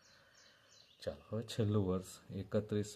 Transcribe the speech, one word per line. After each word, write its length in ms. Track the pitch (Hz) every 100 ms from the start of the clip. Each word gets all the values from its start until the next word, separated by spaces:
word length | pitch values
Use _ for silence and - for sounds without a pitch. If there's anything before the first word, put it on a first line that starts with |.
| - - - - - - - - - -
ચાલો, 200 | - 71 -
હવે 140 | 107 117
છેલ્લું 320 | - 104 107 92
વર્ષ 240 | 92 92 - - 98
એકત્રીસ 480 | 98 107 101 104 101